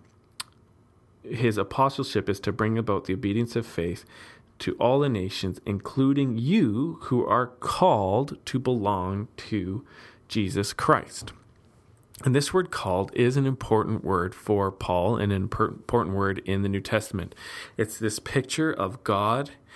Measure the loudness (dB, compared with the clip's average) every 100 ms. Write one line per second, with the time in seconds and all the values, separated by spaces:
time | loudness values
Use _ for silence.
0 | -14 _ _ -16 -16 _ _ _ _ _
1 | _ _ -8 0 0 2 -2 2 0 0
2 | -2 -2 -2 -2 -2 0 0 0 0 -2
3 | -2 -2 0 0 0 -4 -4 -4 -4 -4
4 | -12 -20 -20 -20 _ -8 -4 2 4 4
5 | 2 0 -2 -4 -4 -4 -4 -4 -4 0
6 | 2 4 2 0 2 4 4 2 -2 -4
7 | -2 0 2 2 0 -4 -4 4 6 6
8 | 4 2 0 -6 -4 -2 0 2 2 0
9 | 0 -4 -6 -10 -6 -4 -4 -6 -8 -20
10 | -20 -20 -6 -2 0 0 -2 -2 2 2
11 | 0 -12 -14 -16 -20 _ _ _ _ -20
12 | _ -4 2 2 2 0 0 -4 0 0
13 | 0 2 4 4 2 0 2 2 2 -2
14 | 0 0 -2 -4 0 2 2 -2 0 2
15 | 2 2 2 0 -2 0 -2 -2 -2 0
16 | 2 0 0 -2 -2 0 0 -2 0 -2
17 | -2 -6 -6 -12 -16 -14 -10 -4 -4 -2
18 | -4 -4 -2 -2 -2 -2 0 0 -4 -4
19 | -2 0 2 0 -4 -10 -20